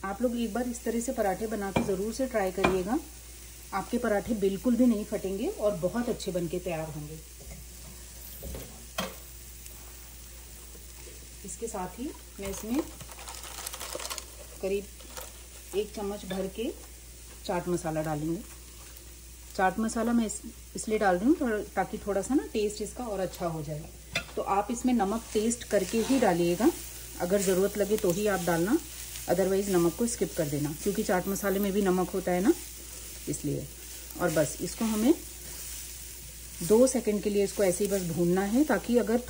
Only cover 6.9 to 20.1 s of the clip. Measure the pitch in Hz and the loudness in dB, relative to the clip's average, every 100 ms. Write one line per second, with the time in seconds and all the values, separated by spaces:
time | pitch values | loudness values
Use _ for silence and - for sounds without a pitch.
6.9 | 151 151 156 - - - - - - - | -8 -10 -12 -14 -16 -16 -14 -16 -16 -16
7.9 | - - - - - - - - - - | -16 -16 -16 -16 -12 -8 -8 -10 -14 -10
8.9 | - - - - - - - - - - | -8 -6 -8 -16 -16 -16 -16 -16 -16 -16
9.9 | - - - - - - - - - - | -16 -18 -18 -16 -16 -16 -18 -16 -18 -16
10.9 | - - - - - 196 - 226 202 175 | -16 -16 -16 -18 -16 -14 -8 -6 -6 -6
11.9 | - 285 - - - 196 190 214 262 - | -6 -8 -10 -16 -10 -8 -6 -2 -2 -2
12.9 | - - - - - - - - - - | -10 -14 -14 -12 -12 -12 -8 -8 -8 -8
13.9 | - - - - - - - 190 202 196 | -8 -6 -8 -10 -16 -16 -6 -2 -2 -4
14.9 | - - - - - - - - 185 214 | -16 -14 -12 -14 -16 -16 -18 -4 -4 -4
15.9 | - 202 208 185 190 190 220 254 - - | -4 -6 -6 -6 -4 -4 -4 -6 -6 -14
16.9 | - - - - - - 180 175 175 165 | -18 -18 -18 -16 -12 -4 -2 0 -2 0
17.9 | 156 156 147 160 170 - - - - - | -2 -2 -2 -2 -2 -6 -16 -18 -18 -16
18.9 | - - - - - - - 185 185 220 | -16 -18 -18 -18 -18 -8 2 2 4 -2
19.9 | 233 226 | 0 4